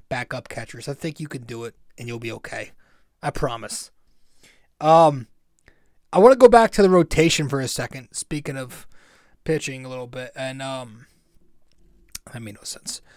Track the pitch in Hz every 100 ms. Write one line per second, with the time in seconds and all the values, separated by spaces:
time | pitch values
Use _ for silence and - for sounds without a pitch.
0 | - 127 123 127 - - 117 120 139 139
1 | 165 151 151 135 117 117 117 - - -
2 | 120 117 113 107 - 113 107 - _ _
3 | _ _ - - 131 117 107 - - _
4 | _ _ _ _ _ _ _ - 151 165
5 | 160 139 120 _ _ _ _ _ _ _
6 | - 180 226 262 247 226 220 - 196 180
7 | 165 156 165 - 143 139 127 - 117 135
8 | 123 - - 151 147 139 127 - - -
9 | _ _ _ _ - 156 147 131 131 127
10 | 123 127 127 - 131 135 135 131 120 110
11 | 135 _ _ _ _ _ _ _ _ _
12 | _ - - 123 110 101 - - - -
13 | _